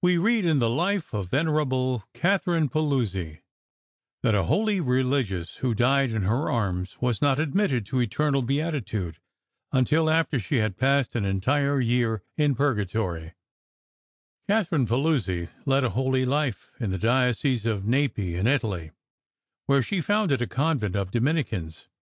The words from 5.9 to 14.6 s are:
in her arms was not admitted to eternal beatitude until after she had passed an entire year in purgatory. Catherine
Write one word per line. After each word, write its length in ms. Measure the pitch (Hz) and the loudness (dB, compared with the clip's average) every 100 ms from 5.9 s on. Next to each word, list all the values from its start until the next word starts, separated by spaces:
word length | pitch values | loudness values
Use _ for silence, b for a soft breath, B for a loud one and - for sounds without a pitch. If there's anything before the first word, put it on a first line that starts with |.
| 139 135 | 2 0
in 100 | 113 | 0
her 280 | 95 120 165 | 0 0 0
arms 460 | 131 101 90 92 - | 0 0 -2 -4 -4
was 200 | 123 117 | -2 0
not 180 | 143 131 | 0 0
admitted 460 | 151 147 208 131 104 | 0 0 0 0 -2
to 120 | 127 | -2
eternal 420 | 120 - 151 139 | -2 0 0 0
beatitude 760 | 120 139 165 156 113 110 90 82 _ _ _ _ _ | 0 -2 -2 -4 -4 -4 -4 -6 _ _ _ _ _
until 360 | 131 127 156 156 | 0 2 2 2
after 300 | 160 160 135 | 2 0 -2
she 200 | - 139 | -2 0
had 180 | 107 92 | 0 0
passed 360 | 131 143 131 | 0 0 0
an 120 | 120 98 | -2 0
entire 560 | 98 107 147 139 143 | 0 0 0 0 0
year 420 | 117 123 117 110 _ - | 2 2 0 -2 _ -2
in 180 | 151 120 | 0 2
purgatory. 760 | 143 110 98 113 98 85 80 - _ _ _ _ _ _ _ _ _ _ - | 0 0 -2 -2 -2 -2 -8 -14 _ _ _ _ _ _ _ _ _ _ -2
Catherine 400 | 214 | -2